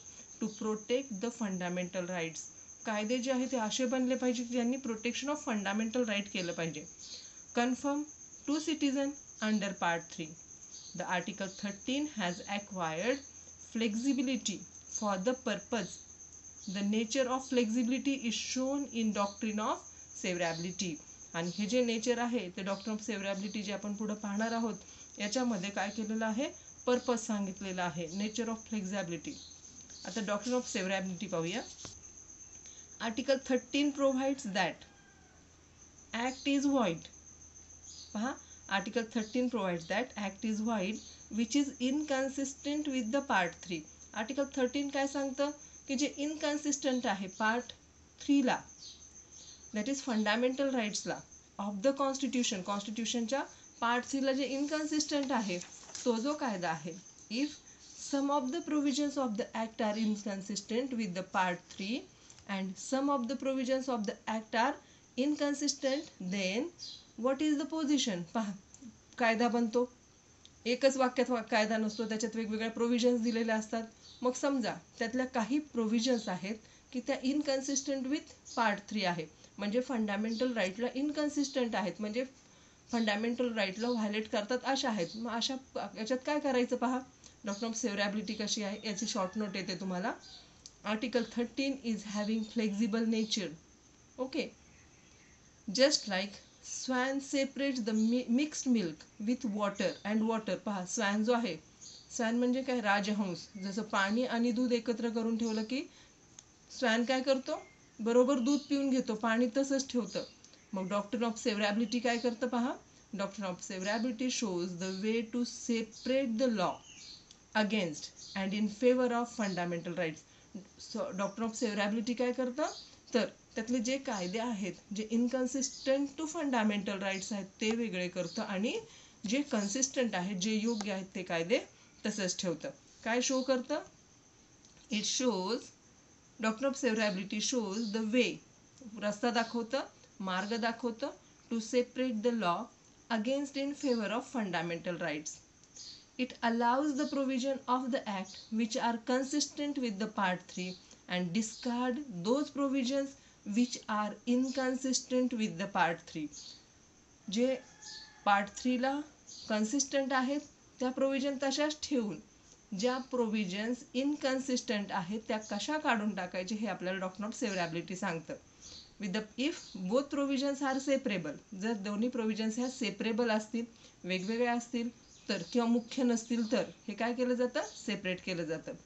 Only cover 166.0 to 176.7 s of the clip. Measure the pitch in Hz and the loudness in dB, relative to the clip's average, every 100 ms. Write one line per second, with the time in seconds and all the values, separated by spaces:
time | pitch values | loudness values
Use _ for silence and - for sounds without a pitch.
166 | 214 185 180 185 185 214 214 175 180 190 | 2 -2 -4 -4 -4 -2 -2 -2 -2 -2
167 | 185 196 208 - 220 185 170 165 170 185 | -4 -4 -6 -4 -2 0 -2 -2 -4 -4
168 | 196 165 - 139 - - - - - - | -2 -4 -6 -12 -14 -20 -18 -18 -18 -8
169 | 196 214 214 - 285 - - 185 185 254 | -4 -2 -4 -2 -2 -2 -8 -6 0 2
170 | 277 285 277 269 277 277 277 269 277 269 | 2 0 0 2 0 0 0 0 2 2
171 | 233 185 156 175 - 190 214 214 202 208 | 2 -2 -4 -8 -12 -4 -2 -2 -2 0
172 | 247 247 220 214 220 233 254 - 202 - | 0 0 0 0 0 0 -2 -2 -4 -2
173 | 220 220 233 214 - 233 233 - - - | 0 2 2 2 0 -4 -4 -10 -20 -10
174 | 175 185 190 226 240 240 - 233 240 - | -4 -2 0 2 2 2 0 -2 -4 -6
175 | - - - 196 - 240 233 233 - - | -20 -10 -4 -4 0 2 4 4 2 0
176 | 240 233 - 233 220 214 175 | 2 2 0 0 2 0 0